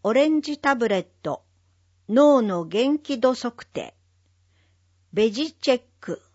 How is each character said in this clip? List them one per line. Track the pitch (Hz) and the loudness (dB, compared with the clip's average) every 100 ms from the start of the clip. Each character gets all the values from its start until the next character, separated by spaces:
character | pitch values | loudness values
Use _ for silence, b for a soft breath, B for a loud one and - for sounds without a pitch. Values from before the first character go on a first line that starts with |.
オ | 202 | 0
レ | 240 302 | 2 2
ン | 311 | 0
ジ | 294 294 | -2 -4
タ | 277 262 | -2 -2
ブ | 226 | 0
レ | 196 | -2
ッ | - _ | -4 _
ト。 | 156 - _ _ _ _ _ _ - | -10 -10 _ _ _ _ _ _ -2
脳 | 233 294 277 | 4 6 6
の | 214 175 | 2 -4
元 | 165 190 262 294 | -4 -2 0 -2
気 | - 269 | -4 0
度 | 254 | 0
測 | 247 247 240 - | 0 -8 -10 -14
定。 | - - _ _ _ _ _ _ _ _ _ _ _ _ | -12 -12 _ _ _ _ _ _ _ _ _ _ _ _
ベ | 170 220 | -2 -2
ジ | 214 311 | -2 -8
チ | _ - | _ -2
ェ | 247 | -2
ッ | _ _ | _ _
ク。 | - - _ | -14 -12 _